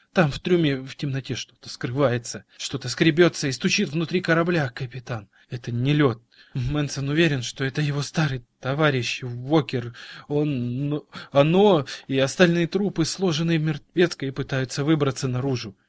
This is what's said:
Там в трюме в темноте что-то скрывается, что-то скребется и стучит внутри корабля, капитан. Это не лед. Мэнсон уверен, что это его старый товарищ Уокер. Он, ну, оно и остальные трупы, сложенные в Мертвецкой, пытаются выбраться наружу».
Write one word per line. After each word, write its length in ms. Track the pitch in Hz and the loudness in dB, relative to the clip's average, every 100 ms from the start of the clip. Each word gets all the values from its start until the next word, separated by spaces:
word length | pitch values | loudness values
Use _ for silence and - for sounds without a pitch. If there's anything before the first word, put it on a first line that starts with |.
| _ | _
Там 160 | - 156 | 2 2
в 80 | - | 2
трюме 380 | - 175 156 135 | 2 2 4 0
в 200 | 131 - | -6 -8
темноте 380 | 143 135 127 | -6 -4 -6
что-то 340 | 120 - _ - | -8 -10 _ -16
скрывается, 760 | - 135 123 139 120 120 107 - - | -8 -6 2 2 2 -4 -12 -14 -12
что-то 320 | - 131 123 | -8 -8 -4
скребется 600 | - 165 156 170 - 147 | 0 4 6 4 4 -4
и 40 | |
стучит 380 | 127 190 202 196 | -2 0 0 0
внутри 320 | 147 165 180 | -2 -2 -2
корабля, 480 | 180 165 170 175 135 | 2 2 2 0 -2
капитан. 580 | - 127 131 - 117 95 _ - | -4 -10 -10 -10 -10 -10 _ -14
Это 200 | 123 - | -12 -6
не 220 | 120 131 | -2 0
лед. 300 | 147 143 113 _ _ - | 4 2 0 _ _ -12
Мэнсон 560 | 135 123 147 143 139 139 | -6 -4 -2 -2 -4 -2
уверен, 320 | 151 170 139 | 2 2 2
что 200 | 120 - | -4 -4
это 200 | 135 131 | -4 -2
его 180 | 147 143 | -2 -2
старый 460 | 135 - 156 131 - _ | -4 0 0 -2 -10 _
товарищ 640 | 127 139 156 135 117 - | -6 0 2 2 -2 -6
Уокер. 720 | 127 120 127 160 - 131 120 120 - - - | -8 -8 0 2 2 -2 -6 -10 -18 -18 -6
Он, 600 | 147 151 135 120 123 143 | -2 0 -2 -4 -4 -4
ну, 180 | 151 - - - | -4 -8 -18 -2
оно 540 | 139 147 180 208 170 131 - - | 4 4 6 6 6 2 -8 -4
и 100 | 135 | 0
остальные 500 | 135 - 180 170 170 | 0 4 4 4 0
трупы, 360 | 190 202 - | 0 -2 -2
сложенные 540 | 156 - 190 151 165 165 | -2 0 0 0 0 0
в 40 | |
Мертвецкой, 680 | 156 151 - 165 175 - 135 | 0 -4 -4 2 2 0 -8
пытаются 520 | 135 135 135 131 - | -6 -4 -2 -2 -2
выбраться 440 | 143 160 139 123 135 | 2 2 2 0 -2
наружу». 480 | 123 139 123 117 - | -2 -2 -2 -6 -14